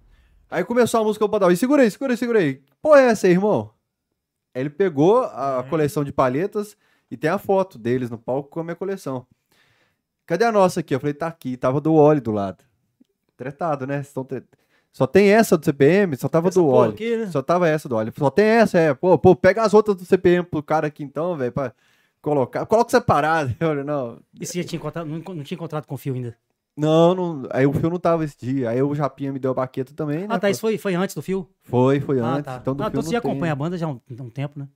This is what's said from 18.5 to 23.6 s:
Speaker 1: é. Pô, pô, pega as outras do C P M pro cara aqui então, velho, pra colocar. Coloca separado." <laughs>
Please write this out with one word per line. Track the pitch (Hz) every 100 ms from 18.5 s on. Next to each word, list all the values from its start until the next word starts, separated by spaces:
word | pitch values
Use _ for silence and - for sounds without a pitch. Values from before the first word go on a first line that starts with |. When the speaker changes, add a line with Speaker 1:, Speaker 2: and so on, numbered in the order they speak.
| 233 208 180
Speaker 1:
é. | 160
Pô, | 127 180 160
pô, | 185 175
pega | 185 208
as | 220
outras | 214 214 190
do | 180
C | 185
P | 185 175
M |
pro | 170 156
cara | - 156 151
aqui | -
então, | 143 143 175 165
velho, | 123
pra | 131 127 - _ _ _ _
colocar. | 151 147 123 135 147
Coloca | 220 233
separado." | 247 - 156 151 160 139
<laughs> | 107